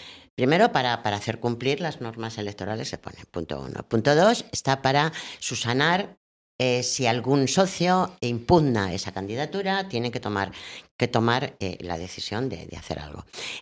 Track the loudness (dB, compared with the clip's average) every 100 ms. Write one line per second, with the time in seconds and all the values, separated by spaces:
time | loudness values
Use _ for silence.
0 | -18 -20 -14 0 4 6 4 4 2 0
1 | 0 -2 -2 -2 -2 0 0 0 -4 -6
2 | -8 -8 -8 -6 -6 -6 -6 -6 -6 -10
3 | -12 -16 -10 -8 -6 -8 -8 -10 -2 2
4 | 4 6 6 4 -2 -4 -2 2 2 2
5 | 2 -2 -12 -10 -6 -4 0 2 2 2
6 | -2 -12 _ _ _ -2 2 2 0 0
7 | 2 2 2 2 4 4 2 2 2 2
8 | 2 -2 -4 -2 4 6 6 4 0 -2
9 | -6 -6 -4 -4 -4 -4 -2 -2 -2 -4
10 | -4 -4 -2 -2 -2 -6 -14 -16 -16 -2
11 | 0 2 2 2 -2 -6 -6 -6 -6 -6
12 | -8 -10 -6 -4 -4 -6 -12 -12 -8 -8
13 | -8 -14 -14 -12 -10 0